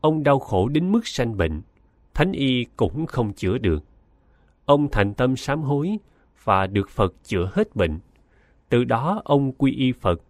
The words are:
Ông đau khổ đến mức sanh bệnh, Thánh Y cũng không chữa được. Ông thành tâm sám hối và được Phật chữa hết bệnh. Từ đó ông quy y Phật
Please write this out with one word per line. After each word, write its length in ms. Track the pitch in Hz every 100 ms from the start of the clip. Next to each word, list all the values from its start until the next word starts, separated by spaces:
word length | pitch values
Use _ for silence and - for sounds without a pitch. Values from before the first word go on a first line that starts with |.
Ông 220 | 156 156
đau 160 | 147 139
khổ 280 | - 95 107
đến 240 | 151 180
mức 160 | 226 226
sanh 300 | - 117 104
bệnh, 240 | 82 78 - _ _ _ _
Thánh 180 | - 165
Y 340 | 190 135 127 113 -
cũng 280 | 120 113 160
không 280 | - 110
chữa 240 | 98 92 107
được. 260 | 98 76 - _ _ _ _ _ _ _ -
Ông 220 | 143 147
thành 220 | - 101
tâm 220 | 101 127 131
sám 260 | - 147
hối 360 | 139 143 165 208 _ _ _ _
và 240 | - 95 95
được 220 | 98 98
Phật 240 | - 95 -
chữa 280 | - 95 90
hết 220 | 185 214 -
bệnh. 240 | 85 78 _ _ _ _ _ _ _
Từ 140 | 123
đó 380 | 120 117 151 214 -
ông 260 | 143 139
quy 200 | - 139
y 200 | 127 131
Phật 300 | 123 98 85 _